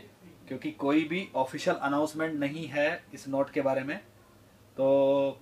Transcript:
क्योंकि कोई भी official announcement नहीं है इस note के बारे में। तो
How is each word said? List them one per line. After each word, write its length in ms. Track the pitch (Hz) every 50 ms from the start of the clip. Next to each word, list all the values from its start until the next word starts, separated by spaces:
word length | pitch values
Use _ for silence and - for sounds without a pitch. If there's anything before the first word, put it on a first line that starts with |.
| - - - _ - - - - - -
क्योंकि 240 | 131 127 - 151
कोई 320 | - - 143 139 147 156 160
भी 240 | 151 170 185 196 - -
official 420 | 131 135 - - 156 - 180 175
announcement 640 | - - 139 143 147 151 151 - 156 160 165 156 147
नहीं 260 | 143 139 151 160 160
है 380 | 135 135 147 147 156 175 165 - - -
इस 140 | 131 - 139
note 220 | 135 135 139 135
के 100 | - 151
बारे 220 | 135 135 131 135
में। 160 | 131 139 165 202 - - - - - - - - - - - - - - _
तो 640 | - 135 135 139 139 139 135 139 139 139 139 131 -